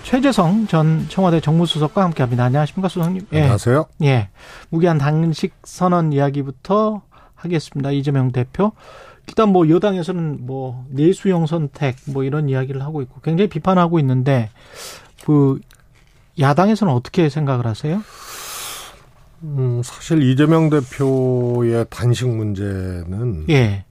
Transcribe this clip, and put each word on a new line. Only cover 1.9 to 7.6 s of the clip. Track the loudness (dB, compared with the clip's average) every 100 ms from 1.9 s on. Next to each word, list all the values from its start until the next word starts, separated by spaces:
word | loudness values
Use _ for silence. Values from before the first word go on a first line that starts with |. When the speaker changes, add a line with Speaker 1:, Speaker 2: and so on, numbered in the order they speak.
| 0
Speaker 1:
함께합니다. | -2 0 -2 2 2
안녕하십니까, | 2 0 -2 -4
수석님? | -2 -2 -4 -4
예. | 0
Speaker 2:
안녕하세요. | 2 2 2 0 0 _
Speaker 1:
예. | 2 2 0 -10 -20 -20 -6
무기한 | 0 2 2
당식 | 2 2 0 -2 -6 -8 -20
선언 | -4 0 2 2
이야기부터 | 2 0 -2 -6 -10 -2 0 0 -4 _ -20 -20 _
하겠습니다. | -4 -4